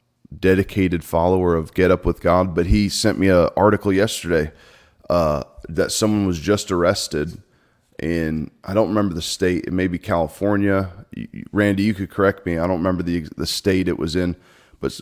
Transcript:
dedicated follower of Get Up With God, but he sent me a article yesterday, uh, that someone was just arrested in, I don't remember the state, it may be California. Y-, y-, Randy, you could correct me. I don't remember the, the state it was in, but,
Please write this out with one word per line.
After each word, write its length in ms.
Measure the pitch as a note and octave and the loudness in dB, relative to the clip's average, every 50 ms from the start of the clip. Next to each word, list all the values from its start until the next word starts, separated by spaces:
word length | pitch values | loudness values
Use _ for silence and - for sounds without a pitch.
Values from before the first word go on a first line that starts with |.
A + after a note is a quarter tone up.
| _ _ _ _ _ - - D#2 | _ _ _ _ _ -20 -10 -2
dedicated 640 | - F#2 F#2+ F#2+ G2 - - G#2 F#2 F2 F2 E2+ - | 2 2 4 4 2 0 0 0 0 0 0 -2 -6
follower 520 | - - E2+ E2+ F2+ F#2 F#2 F2+ F2 E2+ | -2 -2 0 2 2 2 2 2 2 0
of 180 | E2 D#2 - - | 0 -2 -4 -2
Get 180 | - F2+ F2+ | 2 2 4
Up 140 | F#2 F2 - | 4 2 0
With 140 | E2+ D#2+ - | -2 -4 -2
God, 360 | - F2 F2 F2+ F#2 F#2+ E2 | 0 2 2 2 2 0 0
but 100 | F2 F2 | 0 2
he 240 | F#2 G#2+ G#2+ G#2 F#2 | 2 2 2 2 0
sent 300 | - - - G#2+ - - | -2 0 0 0 0 2
me 80 | F#2+ G2 | 2 4
a 200 | F#2 F2 E2 - - | 4 4 4 2 2
article 380 | - F#2+ G#2+ G#2 G2 - G2+ F#2+ | 4 4 4 4 2 0 0 2
yesterday, 580 | F#2+ G#2 A2+ - - - E2+ E2+ D#2+ D2+ D2+ - - - - - _ _ _ _ _ _ - | 2 2 0 -2 -6 -4 0 0 0 0 -2 -6 -14 -20 -20 -20 _ _ _ _ _ _ -2
uh, 340 | D#2+ F2 E2 D2+ D2 C#2 - - - - - - | 0 2 2 2 0 -2 -4 -10 -16 -20 -16 -8
that 220 | E2 F2 F2+ - | -2 -2 -2 -2
someone 360 | - - A2 G#2+ G#2+ G#2 G2+ F#2+ | 0 0 0 2 2 2 2 0
was 120 | F2 D#2+ | -2 -2
just 320 | D2 F#2+ G#2 G2+ - - | 0 0 0 0 0 -2
arrested 680 | F#2 F2 E2+ F2+ G2 - - - - D2+ D2 E2 D#2+ - - _ _ _ _ _ _ _ _ _ _ - | 0 2 2 2 0 0 -4 -6 -4 -4 -4 -4 -8 -14 -20 _ _ _ _ _ _ _ _ _ _ -8
in, 500 | - D#2+ E2+ E2 D#2+ D#2 D#2+ D#2 D2 - _ _ - | -4 -4 -2 -2 -2 -2 -2 -4 -6 -8 _ _ -10
I 100 | - F#2+ | -4 0
don't 160 | G#2+ - E2 | 0 0 0
remember 240 | G#2+ G#2+ G#2 F#2+ E2 | 0 0 0 -2 -2
the 80 | E2+ | -6
state, 440 | - - - - F#2+ F2+ F2+ E2+ - | -6 -6 -4 -2 0 0 0 0 -2
it 80 | - F2+ | -4 -2
may 140 | F#2 F#2 F#2 | -2 -2 -2
be 120 | F2 E2+ | -2 -4
California. 920 | - - F2+ E2+ D#2+ D2+ - - F#2+ G2+ G#2 G2+ G2+ G2+ G2 G2 G2 F2+ F2+ G2 - _ - | -4 -2 -2 0 -2 -2 -4 -4 -2 -2 0 0 0 0 0 0 -2 -4 -8 -16 -20 _ -14
Y-, 120 | - - - - | -14 -14 -14 -14
y-, 100 | - - - | -16 -12 -4
Randy, 320 | - G2+ G#2 G2+ G2 G2 G2+ | 0 2 2 2 2 2 2
you 100 | A2 G#2 | 0 0
could 160 | G2 G2 - | -2 -6 -6
correct 360 | - - G2 G2 F#2+ - - | -2 2 2 2 2 0 -2
me. 120 | F2+ E2+ E2 | -4 -2 -2
I 100 | E2+ F#2 | 0 0
don't 100 | F#2 E2 | 0 0
remember 260 | E2+ F#2+ F2+ E2+ F2 | 0 0 0 -2 -2
the, 240 | E2+ F2 F2 D#2 - - - | -2 -2 -4 -4 -6 -8 -8
the 100 | D#2+ - | -8 -6
state 400 | - - - G2+ F#2 F#2 F2+ F2+ | -6 -2 0 0 2 2 0 0
it 120 | E2+ - | -2 -2
was 160 | - E2 D#2 | -2 -2 -2
in, 200 | F2+ F2+ F2 E2+ - _ _ _ _ _ _ _ - | 0 -2 -2 -4 -6 _ _ _ _ _ _ _ -8
but, 180 | - C2+ - - | -8 -6 -6 -4